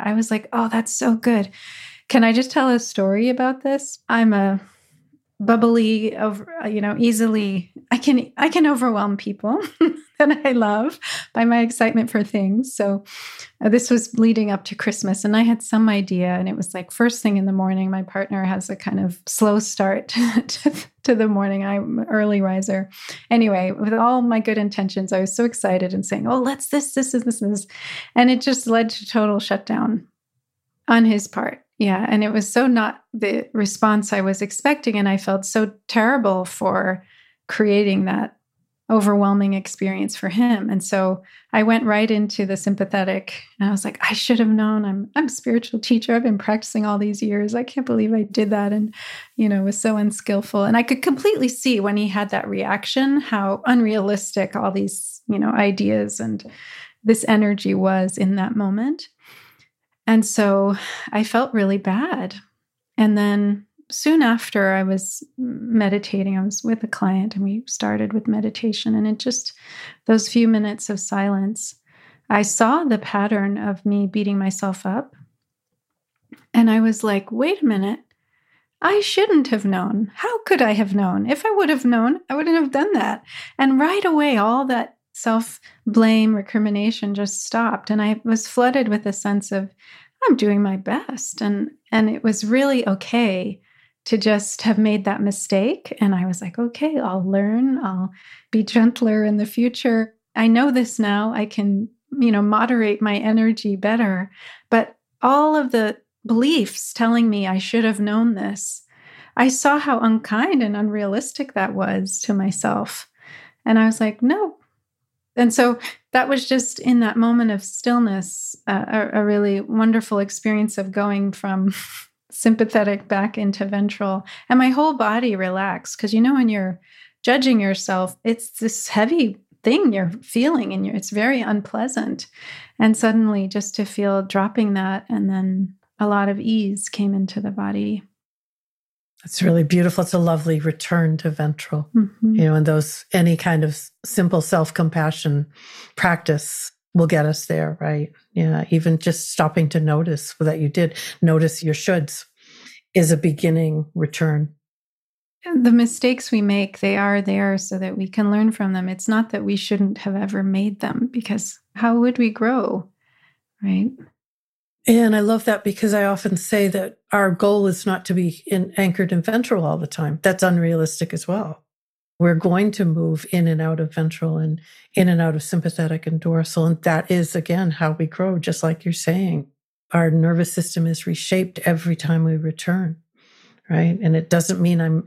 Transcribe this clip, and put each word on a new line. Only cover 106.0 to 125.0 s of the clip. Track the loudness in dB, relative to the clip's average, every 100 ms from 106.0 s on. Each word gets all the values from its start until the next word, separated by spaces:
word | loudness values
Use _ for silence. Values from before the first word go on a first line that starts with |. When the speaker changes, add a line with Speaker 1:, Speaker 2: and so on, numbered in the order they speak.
| _ _ -2
Speaker 1:
beliefs | 0 2 2 0 -4 -10
telling | -2 2 2 2
me | 2 0
I | -2
should | -2 0
have | 0 0
known | 0 2 2 0
this, | -4 -8 -10 -12 _ _ -20 -20 -8 2
I | 2
saw | 4 2 2
how | 2 0
unkind | 2 0 0 -2 0 0
and | 0 -2
unrealistic | -2 -2 -2 -4 -4 -8 -8
that | -4 -4
was | -2 -4 -2 -4 -4
to | -2
myself. | 0 0 -2 -2 -2 -4 -10 -16 _ -20 -20 -20 _ 2
And | 4
I | 4
was | 2
like, | -2 0
"No." | 0 2 -2 -6 _ _ _ _ _ _ _ 2
And | 2
so | 4 2 2 -6 -16 _
that | 0 0
was | 0 0
just | -2 -2 -4
in | 2 4
that | 4 2
moment | 2 4 2
of | 0
stillness, | -6 -6 0 2 2 0 -6 -10 -12 -10 -4
uh, | -4 -2 -2 -2
a, | 0
a | 2
really | 2 2 0
wonderful | -2 2 4 2 0 -2
experience | -2 -4 -2 0 0 -2
of | -6
going | -2 -2 0 -2
from | -4 -4 0 0 -2 -8 -16
<laughs> | -20 _ _
sympathetic | -2 2 2 2 2 0 -2 -2
back | -2 -2 -2
into | -2 -2 -2
ventral. | -2 -2 -2 -4 -4 -8 -10 0
And | 2
my | 4
whole | 4 2
body | 2